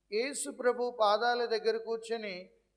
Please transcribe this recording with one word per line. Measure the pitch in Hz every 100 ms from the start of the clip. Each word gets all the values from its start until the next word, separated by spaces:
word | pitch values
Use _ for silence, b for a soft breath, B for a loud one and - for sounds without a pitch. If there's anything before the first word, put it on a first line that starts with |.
| -
యేసు | 208 262 277 285
ప్రభు | 214 247 240 247 240
పాదాల | 208 214 240 240
దగ్గర | 233 220 214 220
కూర్చొని | 220 226 226 226 214 180 185 _ _